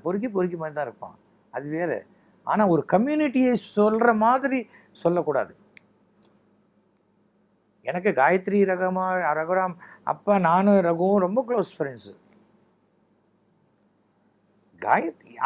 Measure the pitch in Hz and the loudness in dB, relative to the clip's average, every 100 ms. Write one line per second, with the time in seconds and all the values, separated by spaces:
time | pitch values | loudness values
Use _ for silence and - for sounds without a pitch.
0 | 147 196 240 196 180 170 156 147 135 - | -4 -4 -4 -2 -4 -4 -8 -6 -8 -10
1 | 101 - _ _ _ 123 143 160 175 120 | -18 -20 _ _ _ -12 -8 -4 -4 -4
2 | - _ _ _ - 175 208 160 - 185 | -8 _ _ _ -4 0 2 2 2 0
3 | 254 302 302 247 254 240 - - 208 220 | 0 0 0 2 2 2 -2 0 2 4
4 | 233 220 220 262 262 262 220 - _ - | 2 2 2 2 0 -4 -6 -18 _ -4
5 | 170 175 156 135 101 - _ - _ _ | -2 0 0 -2 -4 -10 _ -20 _ _
6 | _ _ _ _ _ _ _ _ _ _ | _ _ _ _ _ _ _ _ _ _
7 | _ _ _ _ _ _ _ _ 117 165 | _ _ _ _ _ _ _ _ -8 -4
8 | 196 139 139 190 185 202 196 185 185 185 | -2 2 2 2 0 2 2 2 -2 -2
9 | 185 185 165 151 160 185 185 175 - - | -2 -2 -2 -2 -2 -2 -2 -6 -18 -12
10 | - 151 - 202 170 175 202 202 170 170 | -8 -6 0 2 4 4 4 4 4 0
11 | 185 202 180 220 240 240 185 - 143 120 | 2 2 2 0 -2 -2 -4 -4 -8 -8
12 | 101 95 _ _ _ _ _ _ _ _ | -18 -20 _ _ _ _ _ _ _ _
13 | _ _ _ _ _ _ _ _ _ _ | _ _ _ _ _ _ _ _ _ _
14 | _ _ _ _ _ _ _ _ 104 151 | _ _ _ _ _ _ _ _ 0 0
15 | 330 - - - | 0 -10 -20 -2